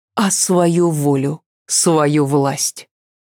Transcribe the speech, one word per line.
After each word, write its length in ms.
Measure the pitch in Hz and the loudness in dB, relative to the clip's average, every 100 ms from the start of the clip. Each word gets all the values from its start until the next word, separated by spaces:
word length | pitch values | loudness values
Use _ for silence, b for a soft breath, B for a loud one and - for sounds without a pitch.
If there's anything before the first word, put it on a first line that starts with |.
| _ - | _ -4
а 160 | 196 | -2
свою 580 | - - 180 175 170 175 | -2 0 2 2 2 0
волю, 520 | 156 143 139 135 156 _ _ - | 0 0 0 -2 -6 _ _ -6
свою 580 | - - 160 147 151 139 | -2 0 2 2 2 0
власть. 640 | 143 139 143 - - - _ _ _ | 0 0 -2 -6 -8 -18 _ _ _